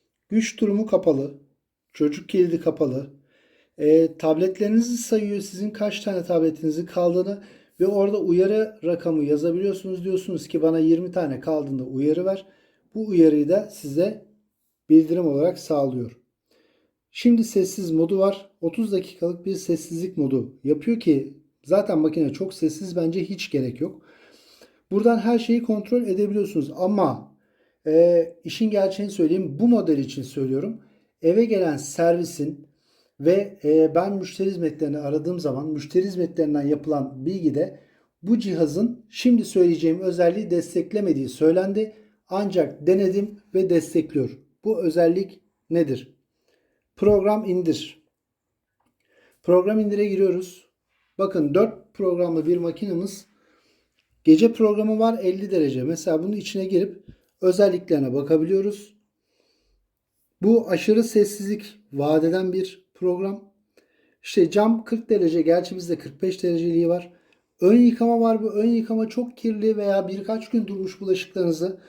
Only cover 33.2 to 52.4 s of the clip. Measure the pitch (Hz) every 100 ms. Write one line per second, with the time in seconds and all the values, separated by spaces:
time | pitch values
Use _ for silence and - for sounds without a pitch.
33.2 | 143 190 202 - 147 160 160 156 190 196
34.2 | 175 - 190 180 160 143 151 147 143 151
35.2 | 151 180 151 131 151 151 139 180 196 180
36.2 | 170 170 151 147 143 147 156 147 131 131
37.2 | 139 190 160 135 175 - _ _ _ _
38.2 | 175 233 196 165 156 151 233 - - -
39.2 | 247 240 190 196 175 160 160 170 190 175
40.2 | 170 185 202 170 165 175 - 214 196 139
41.2 | 127 - 156 175 190 202 214 - _ _
42.2 | - 190 202 175 147 - 147 190 196 196
43.2 | 208 - _ 190 190 170 - 170 156 143
44.2 | 123 - _ _ 214 214 175 160 170 180
45.2 | 190 - _ _ - 170 151 123 - _
46.2 | _ _ _ _ _ _ _ - 202 202
47.2 | 196 214 196 180 170 - - - _ _
48.2 | _ _ _ _ _ _ _ _ _ _
49.2 | _ _ - 180 185 214 208 202 208 190
50.2 | 190 175 185 - _ _ _ _ _ -
51.2 | 196 180 147 156 226 - - - 190 175
52.2 | 175 160